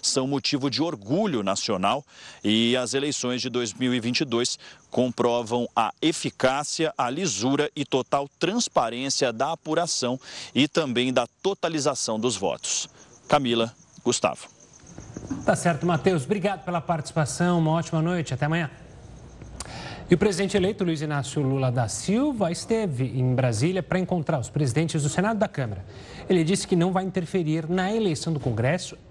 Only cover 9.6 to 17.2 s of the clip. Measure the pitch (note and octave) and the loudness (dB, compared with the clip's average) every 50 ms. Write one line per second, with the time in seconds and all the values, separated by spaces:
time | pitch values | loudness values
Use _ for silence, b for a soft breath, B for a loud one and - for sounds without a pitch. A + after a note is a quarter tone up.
9.6 | - D#3 D#3 E3+ F3 D#3 - - B2+ A#2+ C3 C3 B B B B B B - B2+ | -4 -2 0 0 0 0 -2 -2 0 -2 -2 -4 B B B B B B 2 2
10.6 | C#3+ D3+ - E3+ D#3 C3+ A#2 B2 B2 C3 B2+ B2+ A#2+ - _ _ - F#3+ G3 - | 2 4 2 0 0 2 2 0 0 2 2 0 0 0 _ _ -2 -2 0 0
11.6 | - E3+ D#3+ D3+ C3 D3 C3+ - - - A2 A2 A2 B2+ A2 F#2+ G2 F2 B1 A#1+ | -2 -2 -2 0 0 0 0 0 -2 -2 -2 0 0 0 0 0 -2 -2 -2 -2
12.6 | - - - - - - B B B B B B - - - D3 C3+ A#2+ A#2 A#2 | -4 -4 -4 -4 -6 -8 B B B B B B 0 2 2 2 4 2 2 2
13.6 | A2+ A#2 - - - _ - - - A#2 A#2+ - - D#2+ C2 - - - - - | 0 -2 -4 -12 -20 _ -20 -4 0 0 2 2 0 0 0 -4 -10 -18 -20 -20
14.6 | - - - - - - - - - - - - - - - - - - F#3+ - | -20 -20 -20 -20 -20 -20 -20 -18 -18 -16 -14 -14 -10 -10 -10 -2 0 0 0 2
15.6 | - F3 E3 C3 E3+ F3 E3+ C#3+ - F#3+ F#3 D#3 B2+ D#3 G#3+ G#3 E3 G#3 F#3+ F3+ | 2 0 0 0 0 0 0 2 2 2 2 2 0 -2 -2 -2 0 -2 -4 -4
16.6 | - F3+ F3 E3+ - - E3+ D#3 - - - E3 | -6 -4 -4 -4 -2 -2 -2 -2 -4 -2 -2 -2